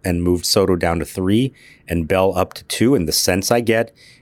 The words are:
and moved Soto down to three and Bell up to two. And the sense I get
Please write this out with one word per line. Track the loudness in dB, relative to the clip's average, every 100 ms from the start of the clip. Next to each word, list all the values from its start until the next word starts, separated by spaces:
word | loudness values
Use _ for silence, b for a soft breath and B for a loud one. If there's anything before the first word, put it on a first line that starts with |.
and | -4 0
moved | 2 0 0
Soto | 0 2 2
down | 0 -2
to |
three | -4 -4 0 0 0 -6 b b b
and | -4 0
Bell | 0 2 0
up | -2
to | -6
two. | -8 0 2
And | 2 0
the |
sense | -2 0 0 0
I | 0
get | 2 0 -2 _ b b